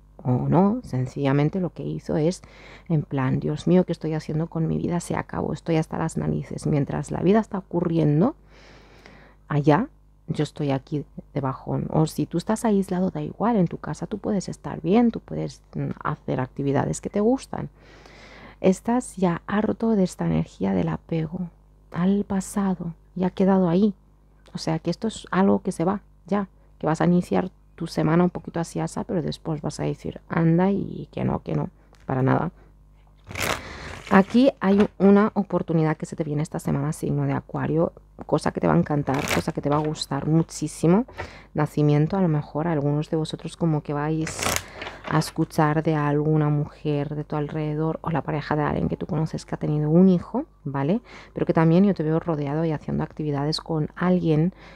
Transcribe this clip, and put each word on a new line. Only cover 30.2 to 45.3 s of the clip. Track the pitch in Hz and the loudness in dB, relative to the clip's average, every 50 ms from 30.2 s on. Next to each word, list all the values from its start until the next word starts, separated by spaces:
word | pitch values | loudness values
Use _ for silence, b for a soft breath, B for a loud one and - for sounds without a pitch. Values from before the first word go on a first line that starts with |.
| _ | _
"Anda", | - - 170 165 165 165 170 185 196 | -4 0 2 4 4 4 4 4 2
y | 202 - - - - - 147 - | 0 -2 -4 -6 -8 -12 -12 -10
que | - - 127 | -8 -4 -2
no, | 131 - - - | -2 -2 -2 -4
que | - 156 | -4 -4
no, | 147 143 - _ b b b b _ - | -4 -4 -6 _ b b b b _ -8
para | - 135 131 131 | -4 -2 0 2
nada. | 131 131 135 156 170 - b b b b - - - - _ _ _ _ _ _ - - - - B B B B B B B B B B B - - | 2 2 2 0 -4 -8 b b b b -20 -20 -20 -20 _ _ _ _ _ _ -14 -8 -6 -4 B B B B B B B B B B B -4 4
Aquí | 202 196 190 - - 240 262 277 - - | 4 4 4 4 4 4 4 4 2 0
hay | - 190 202 202 208 - - | 0 2 4 4 4 2 2
una | - 185 196 202 202 214 214 - | 4 6 6 6 6 4 2 0
oportunidad | 202 196 - 180 175 180 - 165 160 156 156 156 | -2 -2 -2 -2 -4 -2 0 2 2 2 2 0
que | - 170 | -2 -6
se | - - | -12 -6
te | - 160 | -6 -4
viene | 147 151 147 | -4 -2 -4
esta | 156 - - 165 | -4 -4 -6 -6
semana, | - 160 147 139 139 151 156 | -4 -2 -2 0 -2 -2 -4
signo | - - 147 143 143 139 | -4 -2 -2 0 0 0
de | 139 139 | 0 -2
Acuario, | 127 - - - 143 135 143 147 160 170 - - - - _ _ - - | -2 -4 -6 -6 -6 -4 0 2 2 0 0 -2 -8 -20 _ _ -16 -4
cosa | - - 160 - 170 | -2 -2 0 0 0
que | - 180 | -2 0
te | 180 | 2
va | 165 156 | 4 4
a | |
encantar, | 170 165 - 151 147 143 - 131 147 151 - - | 4 2 2 0 -2 0 0 -2 -2 -2 0 -2
cosa | 165 - - | -2 -2 -2
que | - 156 | -6 -4
te | - 143 | -2 0
va | 143 | 0
a | 151 151 | 0 0
gustar | 151 156 - - - 143 139 - | -2 -4 -6 -6 -6 -4 -4 0
muchísimo. | 151 156 165 160 - - - 156 151 - - - 165 185 214 262 B B B B B B B B B B | 2 4 4 2 2 -4 -8 -8 -8 -6 0 4 4 4 4 2 B B B B B B B B B B
Nacimiento, | 156 151 - - 151 147 147 147 147 156 156 202 | -2 -2 -2 0 2 2 4 4 4 2 2 2
a | 196 | 0
lo | 190 165 | 2 2
mejor | 151 147 - - - 147 156 | 2 0 -2 -4 -6 -4 -2
algunos | 170 160 143 139 147 147 151 156 - | 0 0 0 0 0 0 0 -2 -2
de | 170 | -2
vosotros | 156 156 - - - - 165 - | -2 -2 -4 -6 -10 -10 -12 -6
como | - 175 165 156 147 - | -2 0 0 0 0 -2
que | - 147 | -4 -4
vais | 147 147 156 160 156 156 - - - - - - B B B B B B B B B B - | -4 -2 -2 -2 -2 -2 -4 -6 -4 -4 -2 -2 B B B B B B B B B B 0
a | - 156 | 2 2
escuchar | - - | 2 2